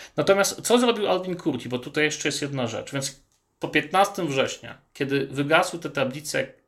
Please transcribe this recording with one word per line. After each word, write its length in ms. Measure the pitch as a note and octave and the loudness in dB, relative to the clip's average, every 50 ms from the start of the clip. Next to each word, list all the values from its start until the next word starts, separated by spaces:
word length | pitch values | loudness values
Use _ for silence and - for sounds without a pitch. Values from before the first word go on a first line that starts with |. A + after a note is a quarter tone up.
| - - _ - | -20 -6 _ 2
Natomiast 440 | - - G3 G3 G3 G3 - - | 4 4 4 4 4 0 -2 -4
co 180 | - - A3 B3 | 2 4 4 4
zrobił 280 | B3 A#3+ A3+ G#3 G3+ F#3+ | 4 4 2 2 0 0
Albin 280 | F#3 F3+ F#3 F#3 F3+ | 0 0 0 -4 -6
Kurti? 340 | - - E3 C#3 A#2+ - B2 | -4 -2 -2 -2 -2 -4 -6
Bo 100 | B2 B2 | -6 -6
tutaj 240 | - D3+ C#3+ D3+ D3+ | -6 -4 0 0 0
jeszcze 240 | D3+ D3 - - D#3 | 2 0 -2 -2 -2
jest 140 | C#3 - | -2 -2
jedna 260 | D3+ C#3 C#3 C3+ B2 A2+ | -4 -4 -2 -2 -2 -2
rzecz. 260 | A2+ G#2 - - - | -4 -6 -8 -6 -6
Więc 280 | C#3 C#3 - - - _ _ _ _ _ _ _ _ | -4 -4 -6 -8 -12 _ _ _ _ _ _ _ _
po 80 | - - | -4 0
piętnastym 600 | - D#3 D3 D3 - F#3 G3 G3 - - F3 D3+ | 0 0 0 2 4 4 4 4 2 -2 -4 0
września, 540 | C3+ C3+ B2 - - - - A2+ - - _ _ - | 2 2 0 0 -2 -6 -12 -16 -16 -18 _ _ -6
kiedy 340 | - C#3+ C3+ C#3 C#3 C3+ C#3 | -4 -2 0 0 0 -2 -2
wygasły 520 | C3+ C3+ C#3+ C#3+ D#3 E3+ F#3 - - E3+ | -4 -4 0 4 4 4 4 2 -2 -6
te 100 | - D3+ | -8 -6
tablice 580 | - C#3+ C3+ B2+ B2+ D3+ D3+ - - C#3 C3 - - _ _ | -2 -2 -2 -2 -2 -6 -6 -4 -2 -2 -2 -4 -8 _ _